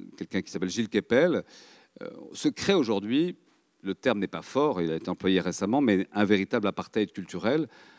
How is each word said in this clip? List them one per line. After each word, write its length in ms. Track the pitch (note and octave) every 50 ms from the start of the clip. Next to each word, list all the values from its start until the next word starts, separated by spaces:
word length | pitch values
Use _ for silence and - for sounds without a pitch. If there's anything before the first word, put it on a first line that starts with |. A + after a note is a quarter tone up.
| - F#2 -
quelqu'un 280 | - - - - F#2+ -
qui 80 | -
s'appelle 180 | - E2+ F#2 F#2
Gilles 180 | F2 A#2 A2+ G#2+
Kepel, 560 | - G#2 - - A#2 B2+ E3 F3+ D3+ F#2+ - - - - - - - - _ _ _ - -
euh, 60 | - - - - - -
se 140 | - - -
crée 280 | - - - - G3
aujourd'hui, 600 | F3+ C3 G#2+ G#2+ G2 G2 G#2+ B2 C#3+ E3+ F3+ - - _ _ _ _ _ _ _ _
le 140 | - F#2+ F#2
terme 240 | - - A2 A2 G#2
n'est 80 | F#2+ F2
pas 160 | - D#2+ D2+
fort, 400 | - - C3+ D3 D3+ A2+ F2+ E2+
il 80 | D#2+
a 60 | D#2+ D#2+
été 120 | - F#2
employé 320 | F2 - - F#2+ F#2+ F2+
récemment, 400 | E2 F2+ E2+ - G2+ G2 A#2 C#3+
mais 260 | C#3+ A2+ G2+ F#2 G2 -
un 140 | - G2+ G#2
véritable 420 | F#2+ G#2 F#2+ F#2+ - - A#2 G#2 G2
apartheid 440 | - - F#2 - - A2+ G#2 F#2
culturel 560 | - - F2+ - - F2 F2 A2 C#3 D#3+ D#3 A#2 - - - - -